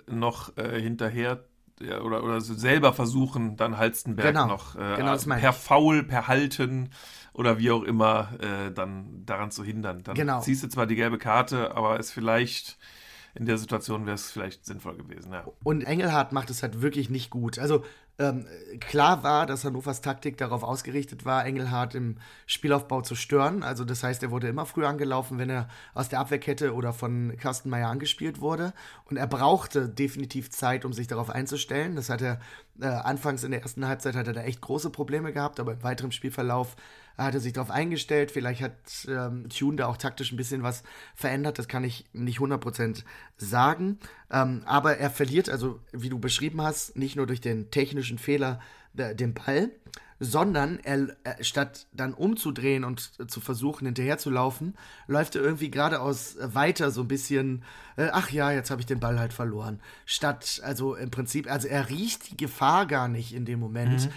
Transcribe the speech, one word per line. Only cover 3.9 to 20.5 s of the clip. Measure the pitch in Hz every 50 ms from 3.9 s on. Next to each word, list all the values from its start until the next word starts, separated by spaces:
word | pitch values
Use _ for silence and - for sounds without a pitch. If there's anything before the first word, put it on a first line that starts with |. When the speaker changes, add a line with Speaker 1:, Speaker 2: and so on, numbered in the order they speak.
| - - - 123 107 101 101 -
Speaker 2:
Genau. | 151 156 127
Speaker 1:
noch, | 104 98 95 - - -
äh, | - 101 101 104
Speaker 2:
Genau, | - - 139
das | 131 127 117
meine | 147 131 117
Speaker 1:
per | 123 131
Speaker 2:
ich. | 123
Speaker 1:
Foul, | - - - 139 147 151 156 156 151
per | 147 143 127 120 113 131
Halten | 127 139 143 135 - - 131 127 131 131 127 131 - - - - - - - - -
oder | - 123 120 113 110
wie | 117 120
auch | 117 113
immer, | - - 117 110 110 110 110 110 104 104 123 -
äh, | 101 104 98 98 98 98
dann | 95 98 92 98 98 95 98 - - 92 98
daran | - 98 98 107 104
zu | - - 101
hindern. | 104 107 110 107 98 90 90
Dann | 90 - 101
Speaker 2:
Genau. | 147 147 143 131 120
Speaker 1:
ziehst | 117 131 135 135
du | 135 120
zwar | 127 127 113
die | 107 113
gelbe | 113 117 117 110 110
Karte, | - 113 107 123 127 - 135 123 113 113 -
aber | 117 110 107 110 -
ist | 110 -
vielleicht, | - 127 113 113 113 117 123 123 - - - - - - - - - - - - - - - - -
in | - 113
der | 117 113 107
Situation | 110 - 117 107 - - 107 107 107
wär's | 104 101 101 - -
vielleicht | - 110 95 95 - - -
sinnvoll | - 101 - - 90 85
gewesen, | - - 87 87 85 85 90
ja. | 92 87 82 - - _
Speaker 2:
Und | - 151 151 147
Engelhardt | - 135 160 175 190 170 156 143 131 -
macht | 139 135 120 131
es | 123 -
halt | - 120 104 113
wirklich | 131 147 143 143 127 110
nicht | 131 127 120 -
gut. | - 123 117 117 - 120
Also, | 139 147 151 143 - - - - _ _ _ -
ähm, | 143 139 123 127 107 78 85 82 90 90 104 -
klar | - - 143 147 143 165 185 139
war, | 123 143 151 147 165
dass | 139 135 123 143
Hannovers | 139 127 131 - 143 131 123
Taktik | - 143 131 - - 147 123 -
darauf | 135 113